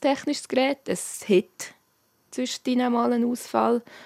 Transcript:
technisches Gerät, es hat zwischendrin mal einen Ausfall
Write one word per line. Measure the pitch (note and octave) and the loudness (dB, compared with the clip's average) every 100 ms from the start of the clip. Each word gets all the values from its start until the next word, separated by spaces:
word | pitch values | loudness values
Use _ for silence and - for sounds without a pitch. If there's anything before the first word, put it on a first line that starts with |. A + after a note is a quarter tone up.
| C#4 C#4 | -2 0
technisches | - D4 - | -2 -6 -2
Gerät, | B3 C4 C#4+ - | 0 0 -2 -6
es | F#3 - - - | -6 -6 -12 4
hat | F#3+ - - - - _ _ _ _ _ | 4 4 -12 -18 -18 _ _ _ _ _
zwischendrin | - B3+ - - B3 B3 | -8 -6 -4 0 0 2
mal | A#3+ A#3+ | 2 2
einen | A#3+ A#3+ | 2 0
Ausfall | B3 - A3+ A3 A#3+ - - | -2 -2 2 2 0 -4 -20